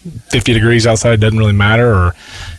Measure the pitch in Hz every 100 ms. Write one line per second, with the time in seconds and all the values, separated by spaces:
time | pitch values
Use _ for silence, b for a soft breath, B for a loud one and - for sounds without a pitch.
0 | 175 117 - 127 127 113 113 117 117 113
1 | 120 113 107 110 107 101 104 113 120 98
2 | 90 B B B B